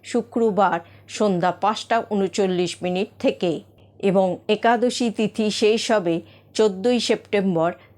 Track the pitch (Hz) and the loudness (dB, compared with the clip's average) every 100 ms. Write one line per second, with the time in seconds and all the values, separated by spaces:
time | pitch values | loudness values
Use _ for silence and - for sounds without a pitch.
0 | - 240 226 240 226 190 185 170 - - | -4 -4 -4 -2 0 2 0 0 -8 -20
1 | - - 214 180 180 175 196 214 - 226 | -18 -2 0 2 0 0 -2 -2 -2 -2
2 | - 208 190 - 190 180 180 - 180 180 | -2 -2 -2 0 0 0 -2 -4 -4 -4
3 | 175 - - - 180 151 - _ - - | -6 -2 -4 0 -2 -4 -8 _ -20 -4
4 | 196 190 190 175 - 208 233 233 247 240 | 0 2 0 -2 -4 0 2 2 0 0
5 | 240 208 214 - 214 - 214 220 - 214 | -2 0 -4 0 -2 2 2 2 0 0
6 | 170 165 - - _ - 220 190 226 247 | 0 -4 -6 -20 _ 0 0 2 0 0
7 | - 214 - 202 196 165 165 180 - | 0 -2 0 0 0 0 0 -4 -18